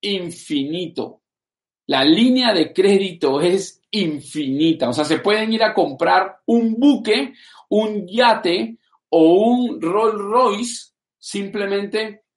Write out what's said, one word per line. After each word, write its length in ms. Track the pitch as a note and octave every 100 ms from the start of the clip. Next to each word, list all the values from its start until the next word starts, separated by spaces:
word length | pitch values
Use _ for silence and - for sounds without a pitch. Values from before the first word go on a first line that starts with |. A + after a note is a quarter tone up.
Infinito. 1200 | G3+ G3 F3 - - D3 C#3 E3 E3+ - A2 - _ _ _ _ _ _ -
La 180 | C3+
línea 480 | C#3 E3+ B3 B3+ B3
de 200 | F#3+ D#3
crédito 680 | - G3 G3 G3 E3+ C#3+ C#3
es 400 | F3 F#3+ - - _
infinita. 960 | G#3+ E3+ D3 - D3+ C#3 C#3 D#3+ D#3+ B2
O 40 |
sea, 120 | B2
se 160 | D3 D#3
pueden 320 | G3 G#3+ A3
ir 100 | A3
a 100 | A3
comprar 680 | A3 D3+ C3+ E3+ F#3 F#3+ - -
un 280 | A#3 A3+
buque, 600 | A3 C#4+ A#3+ A3 A3+ C#4 - - - _
un 360 | G#3 G#3+ G#3 F3
yate 720 | G#3+ A#3+ G#3+ F3+ F3 A#3 - _ _ _
o 400 | E3 D#3+ F3+ A3+
un 300 | B3 A#3+ D#3+
Rolls 380 | D#3+ G3 A3+ G#3+
Royce 760 | G3+ A3+ B3+ G3+ A#3+ - - _ _ _
simplemente 1040 | - G3+ G3 G#3+ G3 G3+ G3+ G#3+ A3 G#3 _